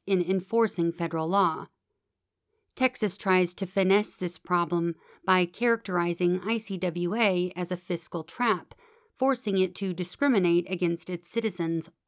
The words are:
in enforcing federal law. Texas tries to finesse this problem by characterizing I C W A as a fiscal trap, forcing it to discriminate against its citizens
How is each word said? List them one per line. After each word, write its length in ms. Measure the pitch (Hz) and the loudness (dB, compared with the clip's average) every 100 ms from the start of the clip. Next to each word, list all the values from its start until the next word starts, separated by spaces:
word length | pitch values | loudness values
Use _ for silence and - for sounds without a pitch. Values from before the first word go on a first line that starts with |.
| - | -2
in 160 | 190 | 0
enforcing 720 | 165 190 185 226 220 - 170 | 2 -2 0 0 2 0 -2
federal 360 | 165 170 165 160 | 0 -4 -2 0
law. 380 | 196 175 151 139 _ _ _ _ _ _ _ _ _ _ - | 2 2 -2 -10 _ _ _ _ _ _ _ _ _ _ -2
Texas 400 | 254 - 202 - | -2 0 -2 0
tries 360 | 196 185 180 | 2 2 2
to 120 | - 185 | -2 -4
finesse 480 | 202 185 202 208 | 2 4 4 2
this 240 | - 180 - | -6 -6 -6
problem 560 | - 175 165 170 170 165 _ - | -2 -2 0 0 0 -4 _ -6
by 200 | - 185 | 0 2
characterizing 960 | 180 - 240 226 - 180 175 170 175 180 196 | 2 0 0 0 0 -2 0 2 0 0 -2
I 120 | 226 | -4
C 200 | - 185 | -4 -4
W 380 | 180 165 175 226 | -2 -2 -2 2
A 360 | 214 180 180 - | 2 2 0 -4
as 160 | 175 | -6
a 40 | 180 | -6
fiscal 460 | - 170 - 165 | -4 -6 -6 -8
trap, 540 | - - 240 180 - - _ _ _ - | -8 -2 0 -2 -6 -20 _ _ _ -2
forcing 400 | 262 254 214 190 | 0 0 0 0
it 160 | 185 | 0
to 180 | - 190 | -2 -6
discriminate 760 | 175 175 - 285 226 175 170 175 | -4 -6 0 2 4 4 2 0
against 400 | 175 175 170 - | -2 -2 -2 -6
its 180 | 180 - | -10 -6
citizens 640 | 226 220 180 165 165 - - | -4 -2 -2 -2 -2 -6 -14